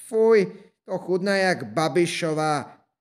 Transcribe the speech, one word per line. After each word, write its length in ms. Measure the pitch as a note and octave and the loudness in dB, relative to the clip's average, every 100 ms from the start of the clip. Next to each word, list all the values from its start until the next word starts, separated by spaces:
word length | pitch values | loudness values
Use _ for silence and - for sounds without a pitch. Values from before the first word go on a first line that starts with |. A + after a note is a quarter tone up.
| - | -6
Fuj, 460 | A3 A3 A3 F#3 - - _ | 2 4 4 2 -4 -20 _
to 140 | - F#3 | -10 -8
chutná 380 | F3 F3+ G3 G3 | -4 -2 0 0
jak 280 | F#3+ F3 | 0 0
Babišova, 1120 | A2+ A2+ D#3 D3 E3+ - E3 D3+ D#3 D3 A#2 - _ _ | -4 -2 0 2 0 -2 -4 -2 -2 -2 -6 -16 _ _